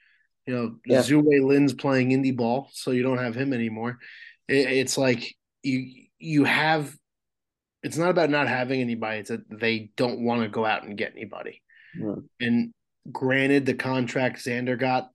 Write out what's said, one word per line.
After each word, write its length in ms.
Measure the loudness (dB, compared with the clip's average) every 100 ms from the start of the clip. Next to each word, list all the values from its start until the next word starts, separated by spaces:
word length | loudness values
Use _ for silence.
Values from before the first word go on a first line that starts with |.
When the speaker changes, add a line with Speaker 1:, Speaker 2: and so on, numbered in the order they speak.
| _ _ _ _ -8
Speaker 1:
You 80 |
know, 220 | -6 -6 -8
Speaker 2:
Yeah. 140 | 0 2
Speaker 1:
Zhu 240 | 4 4
Wei 160 | 6 6
Lin's 340 | 6 4 4
playing 360 | 2 0 2 4
indie 260 | 2 2 0
ball, 320 | 0 -2 -4
so 180 | -8 -2
you 120 | 0
don't 160 | 0 -2
have 160 | -2
him 180 | -4 -4
anymore. 460 | -2 -4 -4 -8 -8 -16 -20 -20 -16 -2
It, 200 | 0 2
it's 300 | 0 0 0
like 360 | 2 0 -4 -16 _ _
you, 420 | -4 -4 -4 -14 _ _
you 260 | 0 2
have, 500 | 4 2 2 0 -2 -12 _ _ _ _ _ _ _ _
it's 120 | -8 -2
not 140 | 0
about 200 | 2 2
not 180 | 2 0
having 320 | -2 -2 -2
anybody. 400 | -2 -4 -4 -6
It's 100 | -6
that 120 | -10 -10
they 420 | -4 -2 -2 -4 -2
don't 280 | -2 0
wanna 240 | -2 0 -2
go 160 | 0
out 180 | 0 -2
and 140 | -4 -8
get 140 | -8
anybody. 480 | -8 -14 -12 -14 -16 _ _ -20 -10
Speaker 2:
Hmm. 180 | -8 -8 -12 _
Speaker 1:
And 340 | 0 0 0 -8 _ _ -16
granted, 540 | -4 0 2 4 4 2
the 80 |
contract 640 | -2 -2 -2 0 0 -2 -2
Xander 320 | -6 -4 -2 0
got 320 | 0 0 -2